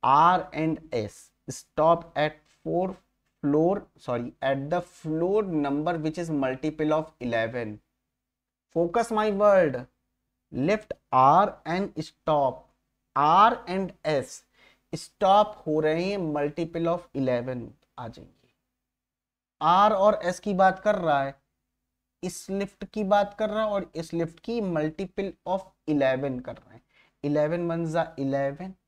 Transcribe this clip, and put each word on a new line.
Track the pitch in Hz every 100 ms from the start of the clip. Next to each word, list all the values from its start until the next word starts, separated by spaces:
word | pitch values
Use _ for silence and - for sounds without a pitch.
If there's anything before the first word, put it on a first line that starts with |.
| 123
R | 139 165 180 - -
and | 160 156 -
S | 123 107 - - _ -
stop | - - - 156 165 - -
at | 151 - _ _ -
four | 165 185 190 _ _ _ _ 147
floor, | 147 165 202
sorry, | - _ - 120 120 -
at | 131 139 139
the | 175
floor | 175 - 156 156 175 208
number | 202 160 143 143 156 170
which | 156 156
is | 170
multiple | 151 131 131 156 151 151
of | 156 156 _
eleven। | 123 117 113 123 113 107 _ _ _ _ _ _ _ _ _ 165
Focus | 170 196 233
my | 220 214 196
word, | 208 196 165 127 127 _ _ _ _ _ _ -
lift | 147 208 - - _ 131
R | 131 160 202 - -
and | 175 196 - 156
stop, | _ - 151 135 123 _ _ _ _ _ -
R | 147 175 214 247 -
and | 185 190 - -
S | 151 123 - _ _ _ _ _ 156
stop | - _ 196 202 208 - -
हो | 156
रहे | 156 160
हैं | 185 202
multiple | 165 147 143 147 165 170 170
of | 175 - 143
eleven, | 131 123 123 127 113 - _ -
आ | 120
जाएंगे। | - - _ _ _ _ _ _ _ _ _ _ _ _ _
R | 151 180 208
और | 208 202 208 175
S | 180
की | -
बात | 185 190 185
कर | 208 208
रहा | 170 143
है, | 135 139 _ _ _ _ _ _ _ _
इस | 180 - -
लिफ्ट | 196 196 _ 196
की | -
बात | 196 202 202 -
कर | 214
रहा | 214
है | 220
और | 202 175 156
इस | 165
लिफ्ट | 165 165 -
की | - 233
multiple | 196 165 156 156 196 - 196 - -
of | 190 - _ -
eleven | 151 135 131 139 127
कर | -
रहे | 113 _
हैं। | 117 _ _ _ _
इलेवन | 147 147 151 175 170
वन | 165 165
जा | 160 160 -
इलेवन | 135 135 139 139 185 185